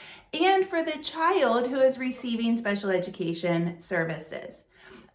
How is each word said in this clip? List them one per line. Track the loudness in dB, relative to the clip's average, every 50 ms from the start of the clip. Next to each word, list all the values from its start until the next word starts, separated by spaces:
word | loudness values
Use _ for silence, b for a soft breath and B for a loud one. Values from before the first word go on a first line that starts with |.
| B B B B B B -2
and | 2 4 4 4 4 2
for | 2 0 -2 -2
the | -2 -4 -6
child | -6 -8 -4 0 2 4 4 4 4 4 4 2 2 0
who | 2 4
is | 4 4 4 2
receiving | -2 -4 -4 -4 -4 -4 -2 0 0 2 0 0
special | 0 -2 -2 -2 0 0
education | 0 0 0 -2 -6 -6 -4 -4 -4 -2 0 0 2 2 2 0 -4 -6
services. | -8 -4 -2 -2 -2 -2 -4 -8 -8 -10 -10 -12 -12 -12 -14 -16 -18 B B B B B B B B B B